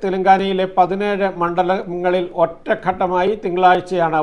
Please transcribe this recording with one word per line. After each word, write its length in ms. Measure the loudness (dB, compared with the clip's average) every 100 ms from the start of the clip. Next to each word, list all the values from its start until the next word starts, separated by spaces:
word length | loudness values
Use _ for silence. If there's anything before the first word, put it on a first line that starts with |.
തെലങ്കാനയിലെ 640 | -4 0 4 4 4 -2 -2 2
പതിനേഴ് 520 | 0 0 -2 -2 -2 -2
മണ്ഡലങ്ങളിൽ 800 | -2 0 0 0 -4 -4 0 0 -2 0
ഒറ്റഘട്ടമായി 880 | -2 -2 -4 -4 -2 -2 0 0 0 -2
തിങ്കളാഴ്ചയാണ് 760 | -4 2 4 4 0 -2 0 0